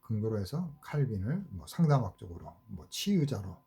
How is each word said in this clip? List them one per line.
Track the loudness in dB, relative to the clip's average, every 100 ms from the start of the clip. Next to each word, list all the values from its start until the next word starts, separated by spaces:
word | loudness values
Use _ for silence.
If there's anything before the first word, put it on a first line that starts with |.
근거로 | -2 -2 0 0
해서 | -2 -4 -4 -8
칼빈을 | -4 0 0 0 -2 -2 -4
뭐 | -10 -10
상담학적으로, | 2 6 6 2 -6 -12 -12 -12 -16 -14
뭐 | -14 -10
치유자로 | -4 2 4 4 0 -4 -10